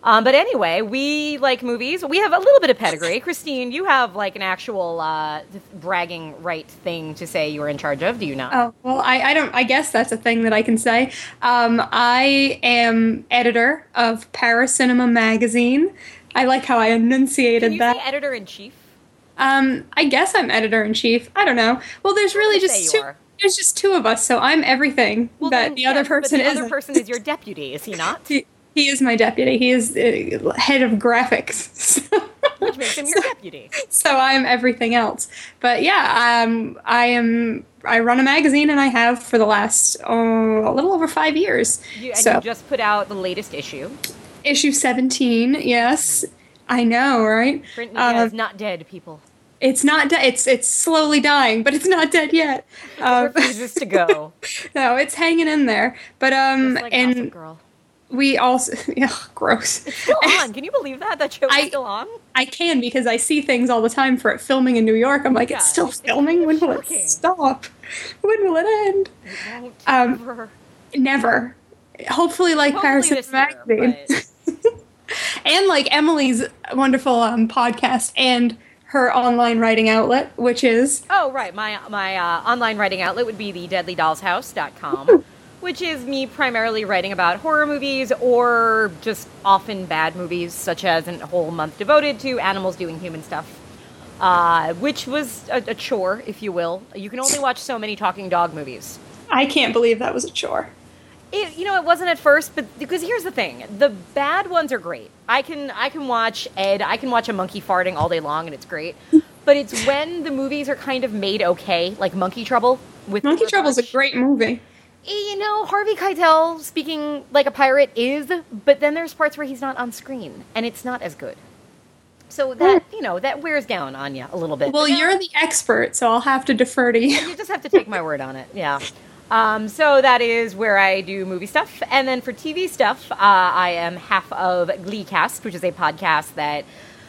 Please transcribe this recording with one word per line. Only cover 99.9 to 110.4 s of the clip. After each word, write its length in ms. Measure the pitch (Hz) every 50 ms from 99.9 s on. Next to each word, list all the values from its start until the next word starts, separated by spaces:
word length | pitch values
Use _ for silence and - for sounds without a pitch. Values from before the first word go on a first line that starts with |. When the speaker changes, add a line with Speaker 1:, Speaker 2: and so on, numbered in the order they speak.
| 226 208
Speaker 2:
that 140 | 247 - -
was 100 | 247 -
a 60 | -
chore. 380 | - - - - - - - - - - - - - - - - - - - -
Speaker 1:
It, 260 | - 403 415 330 302
you 80 | 320 370
know, 100 | 403 392
it 80 | 370 320
wasn't 280 | 330 339 311 370 349
at 80 | 330 -
first, 360 | - 302 285 311 302 - -
but 240 | 311 240 - - -
because 220 | 294 247 359 349
here's 220 | 339 359 480 440 330
the 80 | 269
thing. 340 | 240 254 208 156 120 123 117 - 208
The 120 | 196 277 285
bad 600 | 208 185 - - - 277 277 285 330 381 403 359
ones 220 | 359 339 320 233
are 60 | 262
great. 320 | 214 175 170 165 117 107 - - _ _
I 140 | - 233 277
can, 280 | 262 302 330 294 285 269
I 180 | 202 208 240 277
can 180 | 277 320 285
watch 400 | 262 240 226 226 226 220 - - - -
Ed, 260 | 190 196 196 196 202
I 140 | 208 151 208
can 120 | 226 269 254
watch 180 | 240 233 233
a 60 | 240 220
monkey 260 | 190 185 175 - 202
farting 360 | - - 185 180 180 185 180
all 120 | 147 156
day 140 | 175 180 165
long, 240 | 156 147 147 156 165
and 80 | 165 143
it's 100 | 127 -
great. 320 | - 180 151 156 170 - - - - - 311 - - - - -
But 140 | 294 285
it's 280 | 285 269 202 - 226 220
when 380 | 262 277 285 311 330 349 339 294
the 80 | 320
movies 380 | 277 262